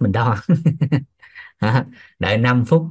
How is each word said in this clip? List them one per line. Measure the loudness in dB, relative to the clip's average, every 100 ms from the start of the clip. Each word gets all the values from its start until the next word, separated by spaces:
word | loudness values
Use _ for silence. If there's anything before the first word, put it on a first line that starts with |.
mình | 0
đo. | 0 0 -2 0
<laughs> | 0 0 -2 -2 -2 -4 _ -20 -20 -18 -4
Hả? | 0 0 -2 -10 -18 -6
Đợi | -2 0
năm | 2 2 2
phút, | 0 2